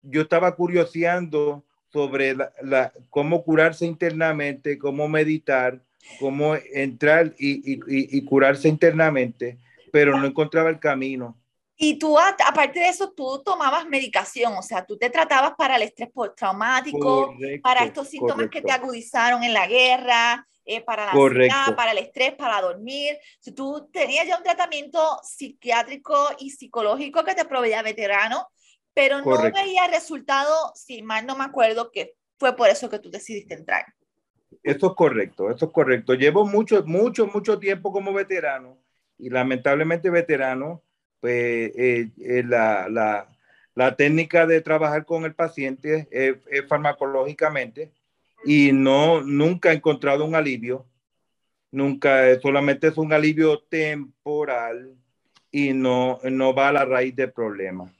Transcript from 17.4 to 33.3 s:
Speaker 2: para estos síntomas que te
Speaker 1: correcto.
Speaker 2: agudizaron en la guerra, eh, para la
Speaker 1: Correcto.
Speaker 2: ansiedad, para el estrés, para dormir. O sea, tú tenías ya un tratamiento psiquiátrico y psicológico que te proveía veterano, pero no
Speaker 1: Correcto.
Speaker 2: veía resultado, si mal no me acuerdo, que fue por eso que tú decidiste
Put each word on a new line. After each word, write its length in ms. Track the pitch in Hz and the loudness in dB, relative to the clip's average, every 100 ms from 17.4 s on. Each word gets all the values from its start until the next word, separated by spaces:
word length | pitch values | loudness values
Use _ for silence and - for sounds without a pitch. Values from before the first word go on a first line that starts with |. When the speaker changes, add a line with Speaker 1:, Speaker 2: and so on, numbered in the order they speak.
| 190 - | -10 -4
Speaker 2:
para 220 | - 254 | 0 2
estos 240 | 240 - 277 | 2 -4 -12
síntomas 420 | 302 247 226 226 | -4 -2 -2 -4
que 120 | 320 | -4
te 100 | - | -2
Speaker 1:
correcto. 140 | 262 254 | -2 -4
Speaker 2:
agudizaron 580 | 233 233 269 240 247 | -12 -6 0 2 2
en 100 | 240 | 0
la 140 | 220 185 | 0 2
guerra, 800 | 240 254 254 247 233 233 240 - _ - | 4 4 4 2 2 2 0 -6 _ -10
eh, 160 | 226 | -10
para 240 | 226 220 208 | -6 -6 0
la 60 | |
Speaker 1:
Correcto. 420 | 143 139 127 127 | 4 4 6 4
Speaker 2:
ansiedad, 220 | 269 277 254 | 4 0 0
para 160 | 226 | 0
el 60 | 208 | -2
estrés, 340 | 233 - 262 | -6 -2 -2
para 280 | 294 269 208 | -2 -4 -2
dormir. 540 | 185 180 220 277 285 294 | -2 -6 -10 -6 -6 -8
O 280 | _ _ | _ _
sea, 100 | - | -20
tú 360 | - 269 294 294 | -10 -10 -10 -10
tenías 360 | 370 269 277 339 | -4 -2 0 0
ya 100 | 359 | -2
un 60 | |
tratamiento 560 | 359 339 349 302 285 330 311 - | -2 -2 -2 -4 -6 -2 -2 -2
psiquiátrico 1040 | - - 262 - 240 233 233 277 - 294 285 277 | -10 -16 -16 -14 -2 -2 -2 -10 -2 0 0 -4
y 100 | 269 | -14
psicológico 760 | - 240 240 208 240 285 320 | -18 -10 -4 -2 -2 -2 -2
que 120 | 330 370 | -2 -2
te 100 | 320 | -2
proveía 360 | 269 233 220 | -2 -2 -2
veterano, 640 | 220 214 202 202 220 262 370 _ _ _ _ | -4 -6 -2 0 0 -4 -8 _ _ _ _
pero 260 | - 269 277 | 2 2 2
no 40 | |
Speaker 1:
Correcto. 360 | 277 262 - 392 | 2 2 2 0
Speaker 2:
veía 260 | 392 370 359 | 0 2 2
resultado, 840 | 339 339 294 - 269 285 320 302 | 0 -4 -12 -2 0 2 0 -2
si 300 | - - 240 | -10 -18 -18
mal 240 | 220 220 240 | -6 -6 -6
no 80 | 269 | -6
me 80 | |
acuerdo, 480 | 277 277 226 220 233 | -6 2 2 2 -6
que 240 | - - _ _ _ | -8 -12 _ _ _
fue 160 | 254 247 | -2 4
por 140 | 247 | 4
eso 200 | 294 240 | 4 -2
que 80 | 214 | -10
tú 140 | 175 | -10
decidiste 420 | 208 - | -16 -12